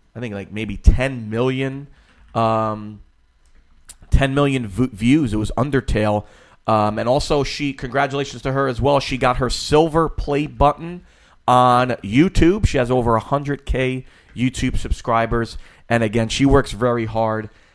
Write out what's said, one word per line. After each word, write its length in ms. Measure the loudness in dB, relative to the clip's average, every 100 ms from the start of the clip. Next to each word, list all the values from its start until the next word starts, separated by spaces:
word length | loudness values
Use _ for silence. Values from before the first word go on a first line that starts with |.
| _
I 60 | -12
think, 140 | -10
like, 180 | -10 -10
maybe 240 | -8 -8 0
ten 520 | 4 4 4 -4 -6
million, 600 | -2 -2 -2 -6 -8 -14 -20 _ _ -10
um, 720 | -2 0 0 -2 -6 -10 -16 -20 _ _ _ _ _ _ _ -20 -20 0
ten 220 | 2 2
million 360 | 2 0 0 -4
v-, 180 | -2 -2
views. 480 | 0 2 2 2
It 20 | -2
was 140 | -2 -2
Undertale. 680 | -2 -2 0 0 0 -2 -4 -16 -20 _ 0
Um, 280 | 0 2 0
and 80 | 0
also, 340 | 0 0 0
she, 300 | -2 -4 -6
congratulations 720 | -6 -6 -2 -2 -2 -6 -8
to 100 | -4
her 160 | -2 -2
as 120 | 0
well. 200 | 2 2
She 180 | 0 -2
got 200 | 0 0
her 120 | -2
silver 580 | -4 2 2 2 0 -2
play 380 | -4 -4 -4 -4
button 580 | 0 0 0 -8 -14 -18 _ _ _ 2
on 420 | 4 6 4 0 -4
YouTube. 640 | 0 2 4 4 4 4 2
She 100 | 0
has 100 | 0
over 280 | 0 2 0
a 40 |
hundred 460 | 0 -4 -4 -6 -4
K 380 | -2 -2 -4 -10 -20 _ -4
YouTube 420 | -4 -2 -2 0
subscribers. 800 | -2 -4 0 0 0 -2 -4 -8 -18 -14 0
And 160 | 2
again, 240 | 2 2 -2
she 180 | 2 4
works 240 | 4 2
very 360 | -2 -2 0 -2
hard. 440 | -2 -2 -2 -8 -14 _